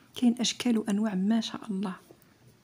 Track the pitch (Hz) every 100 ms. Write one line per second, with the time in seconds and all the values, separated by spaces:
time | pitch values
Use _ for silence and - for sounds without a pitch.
0 | - - 240 233 214 - 247 226 220 202
1 | 220 185 196 226 - - - 190 196 185
2 | - - _ _ - -